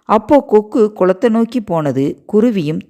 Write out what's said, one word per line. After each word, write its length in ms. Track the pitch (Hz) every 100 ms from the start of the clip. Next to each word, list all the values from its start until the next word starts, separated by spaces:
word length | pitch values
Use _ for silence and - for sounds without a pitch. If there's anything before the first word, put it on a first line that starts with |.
அப்போ 400 | - 220 220 285
கொக்கு 500 | - 214 214 269 214
குளத்தை 360 | 214 185 185 240
நோக்கி 320 | 226 226 247
போனது, 640 | 208 170 147 131 143 - -
குருவியும் 460 | 214 240 196 147 170